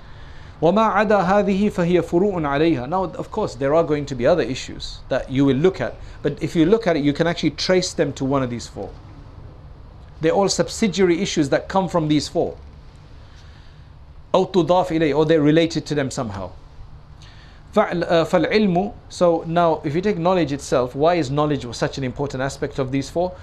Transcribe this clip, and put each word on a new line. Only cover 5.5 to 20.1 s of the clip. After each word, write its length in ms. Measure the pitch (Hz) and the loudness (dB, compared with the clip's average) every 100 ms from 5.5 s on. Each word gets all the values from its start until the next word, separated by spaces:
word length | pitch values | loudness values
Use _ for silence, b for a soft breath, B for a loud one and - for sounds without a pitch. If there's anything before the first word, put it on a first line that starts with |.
| 131 | 4
look 240 | 180 - | 2 2
at. 140 | 117 - B B | -6 -6 B B
But 200 | 151 156 | -6 -4
if 120 | 156 | -2
you 120 | 175 156 | 2 4
look 200 | 220 175 | 4 2
at 100 | 165 | 2
it, 60 | |
you 120 | 143 | 0
can 120 | 143 165 | 0 0
actually 260 | 170 160 | 0 -2
trace 420 | - - 185 180 | -2 0 2 2
them 180 | - 147 | -2 -2
to 100 | 123 135 | -2 -2
one 160 | 139 | 0
of 80 | 127 | -2
these 160 | 117 - | -6 -10
four. 240 | - 92 - - - - - - - - - - - - - | -12 -12 -14 -20 -20 -20 -18 -20 -18 -20 -20 -20 -20 -20 -2
They're 120 | 160 | 0
all 180 | 170 196 | 2 0
subsidiary 720 | - 247 - 220 165 185 170 | 0 -4 0 -2 2 2 2
issues 260 | 196 - 143 | 0 0 0
that 200 | 151 - | 0 0
come 200 | 190 185 | -2 0
from 200 | 180 156 | 0 2
these 200 | 147 - | 0 0
four. 300 | 175 110 - - - - - B B B B B B B B B B - - - | -2 -2 -4 -16 -20 -20 -20 B B B B B B B B B B -20 -20 0
أَوْ 180 | 180 185 | 0 2
تُضَافْ 360 | 190 160 180 - | 2 4 2 2
إِلَيْهِ, 280 | 160 160 139 | 2 2 2
or 80 | |
they're 160 | 156 165 | 4 4
related 460 | 147 160 165 160 - | 4 4 2 -2 -4
to 80 | |
them 160 | 147 131 | -4 -2
somehow. 400 | - 120 98 90 - - - - - - - B B B B B | -4 -6 -6 -10 -12 -20 -20 -18 -18 -20 -20 B B B B B
فَعْلْ-، 280 | 208 185 170 | 0 0 0
uh, 240 | 165 170 156 | 2 2 4
فَالْعِلْمُ. 640 | 180 147 202 208 170 202 - - | 2 2 2 2 2 -2 -8 -16
So 340 | - 175 165 165 | 2 2 2 0
now, 340 | 170 170 156 | 2 2 2
if 120 | 156 | 0
you 80 | 151 | -2
take 160 | 202 | -2